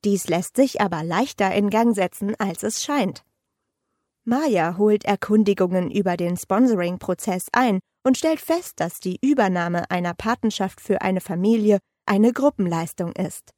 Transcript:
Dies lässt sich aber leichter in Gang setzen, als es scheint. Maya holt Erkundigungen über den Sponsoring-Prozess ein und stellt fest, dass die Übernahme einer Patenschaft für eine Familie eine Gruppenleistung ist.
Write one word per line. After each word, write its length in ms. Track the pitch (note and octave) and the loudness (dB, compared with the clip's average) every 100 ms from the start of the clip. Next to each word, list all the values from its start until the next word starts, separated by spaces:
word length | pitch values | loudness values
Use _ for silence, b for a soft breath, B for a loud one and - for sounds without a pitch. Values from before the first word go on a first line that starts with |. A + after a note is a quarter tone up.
Dies 240 | G#3 G3 - | 0 -2 0
lässt 280 | E3+ F3+ | -2 -2
sich 260 | - C4+ - | 2 2 2
aber 220 | G3 E3+ | -2 -2
leichter 500 | E3 F3 C4+ - F#3+ | -2 -2 -2 0 0
in 140 | G#3 G3+ | 2 2
Gang 260 | G#3+ A#3 | 4 2
setzen, 400 | G3+ F3+ - G3+ G#3+ | 2 -2 -2 -6 -4
als 240 | G3 E3 | -4 -2
es 220 | G#3+ - | -6 -4
scheint. 400 | - D4 G3+ - _ _ _ _ _ _ _ _ _ _ | -2 -2 -2 -6 _ _ _ _ _ _ _ _ _ _
Maya 540 | A#3 B3+ D#4 G3 E3 F3+ | -4 0 2 2 0 2
holt 280 | G#3 G#3 | 2 2
Erkundigungen 840 | - G3+ - G#3+ G3+ F#3+ F3+ F#3 F3 | 0 -2 2 4 4 2 0 0 -2
über 280 | G3+ F#3 F3 | -2 -2 -2
den 200 | F3 F3+ | -2 -4
Sponsoring-Prozess 1080 | - G3 B3+ G#3 F3 F3+ - F3+ - F#3 - | -2 2 4 2 -2 -4 -4 -4 -4 -4 -2
ein 260 | - B3+ F#3+ _ _ | 0 2 0 _ _
und 140 | C4 C4 | 0 2
stellt 220 | D#4+ D#4 | 0 -2
fest, 400 | - E4 - - | -2 -4 -4 -6
dass 200 | E3+ - | -6 -4
die 180 | F#3 F3+ | -8 -2
Übernahme 680 | C4+ C4+ G3 F3+ E3+ F3 - | 0 2 2 0 -2 -4 -2
einer 240 | F3+ F3 | -4 -4
Patenschaft 680 | F3 A3 A#3+ A3 - F#3+ - | -4 -4 -2 -2 -2 -4 -6
für 200 | - G3 | -2 -2
eine 200 | F#3+ F#3 | 0 -2
Familie 580 | - E3+ G3+ A3+ G#3 G3 _ _ | -2 0 2 4 4 2 _ _
eine 280 | - G3+ A3+ | -2 4 4
Gruppenleistung 800 | A#3+ C#4+ C#4+ F3+ E3 E3 - E3+ | 4 0 2 -2 0 -4 -6 -6
ist. 380 | - F3 - _ | -4 -6 -8 _